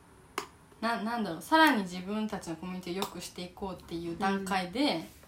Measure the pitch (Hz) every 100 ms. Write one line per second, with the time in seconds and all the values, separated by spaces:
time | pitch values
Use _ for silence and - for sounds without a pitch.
0 | - - - - - - - - 226 233
1 | 214 240 190 160 - 320 320 233 185 180
2 | 185 214 214 190 170 160 180 185 175 180
3 | 196 175 - - 180 - 196 180 - 170
4 | 170 170 196 196 190 196 180 220 285 165
5 | - -